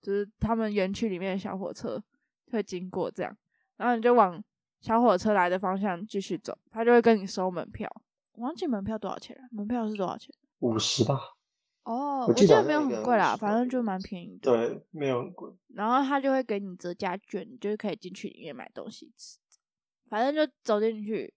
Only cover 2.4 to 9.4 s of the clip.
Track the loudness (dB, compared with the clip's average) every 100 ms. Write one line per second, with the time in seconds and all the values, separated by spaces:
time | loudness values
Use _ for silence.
2.4 | _ -6 -4 -6 -6 -4 -4 -4 -8 -8
3.4 | _ _ _ _ 0 2 4 6 6 2
4.4 | -16 _ _ _ 0 4 6 6 4 4
5.4 | 4 2 0 -2 -2 -4 -4 -6 -4 -6
6.4 | -6 -12 _ -2 6 8 8 4 2 -4
7.4 | -4 -4 -10 -8 -10 -10 _ _ _ -8
8.4 | -8 -4 -2 -2 -2 -6 -6 -8 -12 -20